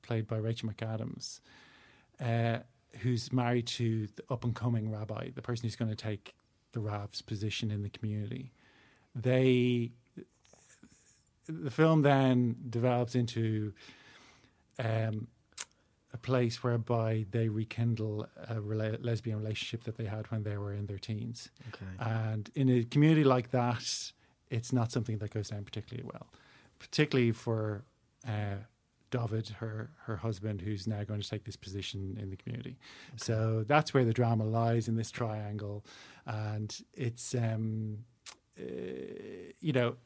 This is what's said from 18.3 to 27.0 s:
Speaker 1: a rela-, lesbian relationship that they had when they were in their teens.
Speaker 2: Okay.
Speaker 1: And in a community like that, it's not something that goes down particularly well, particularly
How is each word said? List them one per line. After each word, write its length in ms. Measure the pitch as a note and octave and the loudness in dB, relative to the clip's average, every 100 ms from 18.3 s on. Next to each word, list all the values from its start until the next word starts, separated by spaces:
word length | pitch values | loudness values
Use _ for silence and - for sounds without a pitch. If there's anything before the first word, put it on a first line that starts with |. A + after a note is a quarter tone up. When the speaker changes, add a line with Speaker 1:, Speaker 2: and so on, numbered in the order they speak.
| - - | -10 -6
Speaker 1:
a 60 | |
rela-, 440 | A2+ G#2 A2 A2 A2 | -6 -2 -2 0 -2
lesbian 340 | A#2+ A2+ A#2 G#2+ | -2 -2 -2 -4
relationship 460 | G#2+ G#2+ - A2+ | -4 -4 -6 -6
that 140 | - A2 | -8 -6
they 80 | A2 | -6
had 200 | G#2+ G#2+ | -6 -4
when 120 | A2 | -4
they 140 | G#2+ G2+ | -2 -4
were 160 | G2+ | -4
in 140 | G2+ G2+ | -4 -6
their 120 | G2 | -8
teens. 520 | - G#2+ A#2 A#2 - _ A2+ | -6 -6 -6 -10 -14 _ -18
Speaker 2:
Okay. 160 | - F#2+ F#2 | -12 -12 -4
Speaker 1:
And 500 | A2+ A2+ A2 A2 G2+ | -2 0 0 -2 -4
in 160 | - C3 | 2 6
a 140 | B2 | 6
community 400 | A#2 D3 D3+ D#3+ | 4 6 8 8
like 260 | C3+ B2+ A#2+ | 8 6 4
that, 600 | B2+ A#2+ A#2+ - - - - _ _ _ | 2 2 0 -2 -6 -8 -14 _ _ _
it's 220 | A#2 A#2 | -4 0
not 180 | B2+ A#2 | 0 2
something 280 | B2+ A2 A2 | 0 -2 -4
that 120 | G#2+ | -4
goes 200 | A2 G2+ | -4 -4
down 140 | G#2 | -8
particularly 440 | G2+ - - - - | -8 -10 -10 -12 -10
well, 160 | - - - - - - _ | -12 -16 -20 -20 -20 -20 _
particularly 540 | - - | -6 2